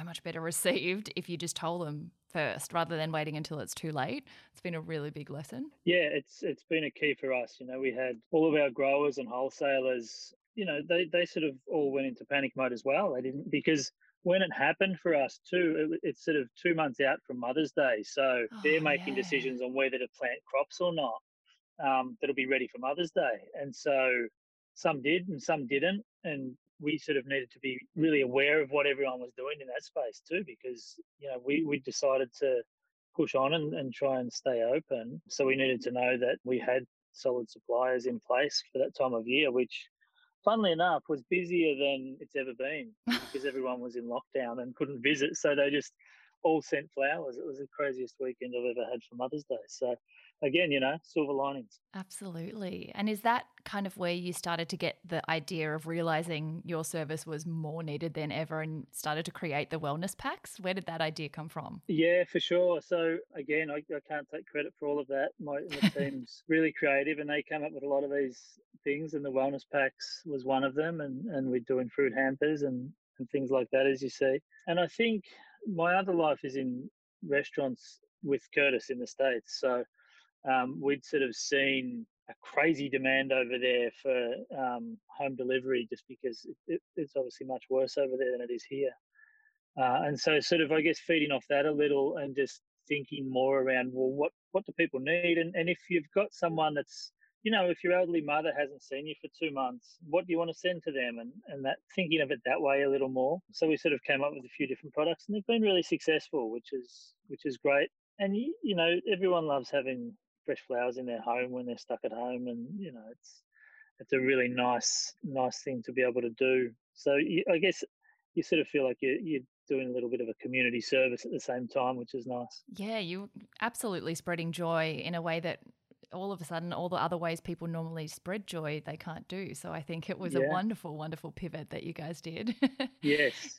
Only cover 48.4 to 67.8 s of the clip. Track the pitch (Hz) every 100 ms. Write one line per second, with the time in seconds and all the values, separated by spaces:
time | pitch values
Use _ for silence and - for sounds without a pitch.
48.4 | 123 123 123 120 117 123 - 120 131 151
49.4 | - 117 - - 123 120 _ - - -
50.4 | 143 165 175 139 131 160 - 165 143 135
51.4 | 139 139 208 - _ 190 190 - 196 165
52.4 | 170 220 196 - - - 208 208 226 247
53.4 | - - - 202 196 - 175 175 175 170
54.4 | 175 165 165 175 170 - 170 165 - 160
55.4 | 143 170 156 156 160 170 165 156 170 156
56.4 | 156 165 - 160 160 165 147 156 165 151
57.4 | 165 165 151 165 160 147 165 156 151 147
58.4 | 160 156 156 156 - - 151 151 170 -
59.4 | 170 143 - 160 151 151 185 - 269 359
60.4 | - - 185 190 170 165 156 156 147 160
61.4 | 156 156 - - - 160 165 180 170 175
62.4 | - 175 180 165 - 175 165 165 - 160
63.4 | 135 151 156 147 151 147 - 151 131 156
64.4 | 156 151 143 - 147 147 139 135 147 -
65.4 | 147 143 165 143 202 143 139 135 123 -
66.4 | - 160 160 - 147 139 143 147 147 147
67.4 | - 156 151 147